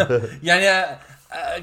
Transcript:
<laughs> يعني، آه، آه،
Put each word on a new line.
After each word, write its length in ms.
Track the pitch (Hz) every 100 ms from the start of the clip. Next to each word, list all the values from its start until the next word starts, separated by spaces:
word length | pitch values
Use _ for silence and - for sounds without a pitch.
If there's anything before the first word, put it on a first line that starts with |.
| 160
<laughs> 400 | 120 107 139 165
يعني، 200 | 180 196
آه، 300 | 190 165 131 - - _
آه، 300 | 160 170 170